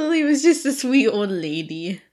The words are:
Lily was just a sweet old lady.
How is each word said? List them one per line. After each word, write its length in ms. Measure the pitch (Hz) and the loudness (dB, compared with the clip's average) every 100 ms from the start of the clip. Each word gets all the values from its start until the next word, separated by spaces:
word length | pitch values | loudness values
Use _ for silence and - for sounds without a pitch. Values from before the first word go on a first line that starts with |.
Lily 220 | 311 330 | 0 0
was 200 | 294 285 | 2 4
just 220 | 320 330 277 | 4 2 0
a 60 | |
sweet 340 | 262 254 269 220 | -4 2 2 2
old 240 | 202 202 | 0 -2
lady. 680 | 185 156 156 160 160 170 185 _ | -2 -4 -6 -6 -8 -8 -8 _